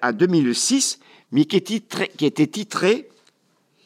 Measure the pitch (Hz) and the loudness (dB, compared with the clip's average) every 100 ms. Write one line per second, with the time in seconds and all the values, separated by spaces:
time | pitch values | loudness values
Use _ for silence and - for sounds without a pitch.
0 | 123 110 180 170 127 117 - 269 - - | -2 0 2 4 2 0 0 0 -2 -6
1 | _ - - 123 151 196 196 220 - 139 | _ -20 -4 0 2 0 0 -8 -6 -8
2 | 147 - 147 - 151 208 202 - 185 254 | -8 -2 -2 0 -2 -2 -8 -2 0 0
3 | - _ _ _ _ _ _ _ | -4 _ _ _ _ _ _ _